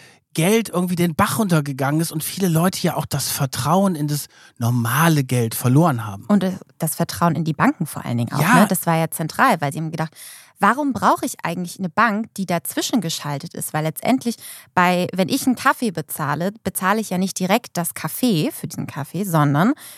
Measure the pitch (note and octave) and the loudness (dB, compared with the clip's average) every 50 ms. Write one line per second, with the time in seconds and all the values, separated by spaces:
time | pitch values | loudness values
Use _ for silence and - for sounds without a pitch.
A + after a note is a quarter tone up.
0 | - - - _ _ _ - - D#3+ F3+ G#3+ A3+ A3+ - - F3 F3+ F3+ F3+ E3 | -14 -20 -20 _ _ _ -2 0 2 4 4 2 0 0 -2 -2 -2 0 0 0
1 | F3 F3 D#3 - F#3+ G#3+ - - A3+ G3 E3+ D#3 C#3+ C#3+ C#3 C3 C#3 C3 D3 D#3 | 0 0 2 0 0 0 2 0 0 2 2 2 2 0 -2 -2 0 0 2 0
2 | E3+ D#3+ - D#3+ - - - - G3 F#3 D#3+ D#3+ E3 F#3+ - - - F3 - C#3 | 0 -2 -4 -6 -6 -6 -4 -2 0 2 2 2 2 2 0 0 -2 -2 -2 -2
3 | - - - C#3+ - - - - D3 C3 - - B2 C#3+ D#3+ F#3+ G3 G3 F#3 D3 | -4 -4 -4 -4 -4 -4 -4 -2 -4 -4 -2 -2 0 2 2 4 4 2 0 0
4 | D3 D3 D3 D3 - - _ - - - _ - A#2+ A#2 A#2+ B2 A#2 A2+ A#2+ C#3 | -2 -2 -2 -4 -6 -8 _ -20 -20 -18 _ -4 -2 0 0 2 0 0 2 2
5 | E3 E3 D#3+ D3 C3+ B2+ B2+ B2 A#2 A2+ A2+ - - B2 B2 C#3+ E3 F3 C#3 A#2+ | 4 4 4 4 2 0 0 0 0 0 -2 -2 2 4 4 6 6 4 2 0
6 | A2 G#2 G2 G2 - - G#3 G3+ F3+ F#3+ F#3 F#3+ - _ _ - - D#3+ - - | -4 -6 -8 -8 -2 2 2 2 2 0 -4 -6 -12 _ _ -6 -6 -6 -4 -4
7 | E3+ - - - F3 E3+ E3+ - E3 D#3 D#3 - D#3 A#3 D4+ - E3 C#3 - - | -4 -4 -2 0 2 2 2 0 -2 -2 0 2 2 2 2 0 -4 -6 -6 -8
8 | - - A#2+ A#2 A#2+ A#2 - - D3 F3 A#3+ C4 - G#3 F#3+ F3 - - E3 D#3+ | -6 -4 -2 -2 -2 -2 -2 0 2 4 6 6 6 4 2 0 0 0 0 0
9 | E3 D#3+ - - E3 D3+ - - A3+ C4+ A3 E3 D3+ C#3 C#3 D3 E3 D#3+ D#3+ D#3+ | 0 -2 -4 -4 -6 -4 0 2 2 4 2 2 0 -4 -4 -4 -6 -6 -4 -6
10 | D#3+ D#3+ _ - - - - - - - _ - - G3 A3+ C4 D4+ C#4+ A#3+ G#3 | -6 -6 _ -14 -20 -20 -20 -20 -20 -20 _ 0 2 2 2 2 0 -2 -2 0
11 | - G#3 D4 F4 - C4 - - - E3+ E3+ F3 F3+ E3+ - - F#3+ F3+ - - | 2 2 2 2 0 -6 -6 -6 -6 -6 -4 -4 -6 -8 -8 -6 -8 -4 0 0
12 | A3 A#3+ G3+ G#3 A3+ - - - G3 E3+ F3+ E3+ - - - - E4+ - - B3 | 2 2 2 -2 -4 -6 -6 -6 -4 -2 -2 -2 -2 -4 -4 -4 -4 0 0 0
13 | F3 E3 D#3+ - - D3 D3 C#3 - E3+ - - E3 - - D#3 D#3 D#3+ D#3+ - | 0 0 -4 -6 -6 -6 -6 -6 -8 -10 -10 -10 -8 -6 -4 -2 -2 -2 -4 -2
14 | - - A#3 C4 - A#3+ A3+ - - - - - - _ - - F3+ F3+ F3+ F3 | 0 0 0 0 0 -4 -6 -6 -8 -18 -18 -20 -14 _ 0 2 4 4 4 2
15 | F3+ - - F#3 F#3+ D3+ D#3 D3 - - B3 - - C4 D4+ - - A3+ E3+ D#3+ | 0 -2 0 0 0 0 0 0 2 0 0 2 2 2 2 2 0 -4 -2 -4
16 | D#3 - - - D#3+ C#3 D3 D#3+ F3 G3 G#3 A3+ - F#3+ - - - F#3 G3+ A3 | -8 -8 -6 -6 -2 -2 -2 -2 -2 -4 -4 -4 -6 -6 -6 -2 0 2 2 2
17 | G#3+ - F#3+ F3+ F#3 F#3+ - - F#3 F3 F#3+ A#3+ - - - - E3+ - - - | 0 -2 -2 -2 -2 -2 -2 -2 0 2 0 0 0 -2 -6 -4 -4 -4 -6 -8
18 | - D#3+ - - - B3+ G#3+ D#3 D3+ G4 - - - - - - - - - D#3+ | -8 -8 -6 0 2 2 2 2 2 0 -2 -6 -10 -10 -8 -8 -10 -8 -8 -8
19 | C#3 - - E3 G#3 G3+ E3 D#3+ D3 D3 C#3 C#3+ F3 A3+ D4+ - - - - | -8 -6 -6 -6 -2 2 4 4 4 4 4 4 4 2 2 0 -4 -20 -20